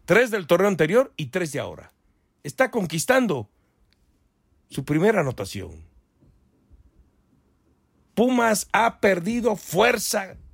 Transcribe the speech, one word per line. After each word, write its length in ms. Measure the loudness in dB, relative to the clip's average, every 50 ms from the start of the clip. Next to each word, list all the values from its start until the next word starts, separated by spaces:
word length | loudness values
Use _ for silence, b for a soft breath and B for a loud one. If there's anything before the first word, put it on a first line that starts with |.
| _
tres 240 | 2 4 4 4 2
del 160 | -2 -4 0
torneo 220 | 2 2 4 4 2
anterior 440 | 2 2 0 2 2 2 2 0 _ -10
y 80 | -10
tres 260 | -6 -6 -6 -6 -6
de 60 | -6 -8
ahora. 340 | -8 -10 -12 -16 -20 -20 _ _ _ _ _ _ _ _ _ _ -16
Está 260 | -6 -2 0 0 0
conquistando 800 | 0 -4 -4 -4 -6 -4 0 0 2 2 2 0 -2 -4 -8 -12 _ _ _ _ _ _ _ _ _ _ _ _ _ _ _ _ _ _ _ _ _ _ _ _
su 160 | -12 -8 -4
primera 340 | -2 0 2 2 2 2 2
anotación. 640 | 0 -2 -4 -6 -8 -10 -10 -12 -12 -14 -16 -20 -20 -20 _ _ _ _ _ _ _ _ _ _ _ _ _ _ _ _ -20 -20 _ _ _ _ _ _ _ _ _ _ _ _ _ _ _ _ _ _ _ _ _ _ _ _ _ _ -2
Pumas 540 | 0 2 2 2 2 2 2 0 0 -2 -2
ha 280 | 0 0 0 0 0 _
perdido 560 | 2 2 2 2 -2 -4 -4 -2 -2 -2 -2
fuerza 840 | -4 -6 -4 0 2 2 2 2 0 -2 -4 -4 -4 -6 -8 -14 -20 -20 -20